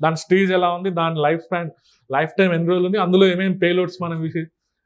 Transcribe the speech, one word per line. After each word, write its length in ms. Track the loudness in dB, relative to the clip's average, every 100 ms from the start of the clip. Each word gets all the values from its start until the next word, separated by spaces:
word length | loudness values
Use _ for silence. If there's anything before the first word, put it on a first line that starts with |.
దాని 180 | -2 -2
స్టేజ్ 280 | 0 2 4
ఎలా 160 | 2 0
ఉంది, 160 | 0 -4 -2
దాని 180 | -2 0
లైఫ్ 220 | 0 0
స్పాన్, 260 | -4 -6 -6 -10 _ _ -6
లైఫ్ 220 | -2 -2 0
టైమ్ 160 | 0
ఎన్ని 140 | 2 0
రోజులు 180 | 0 0
ఉంది, 100 | 0
అందులో 260 | 2 4 4
ఏమేమి 280 | 2 -2 0
పేలోడ్స్ 400 | 0 0 -2 -4
మనం 140 | -8 -6
యూజ్ 120 | -6 -6
చేసి, 140 | -8 _ _ _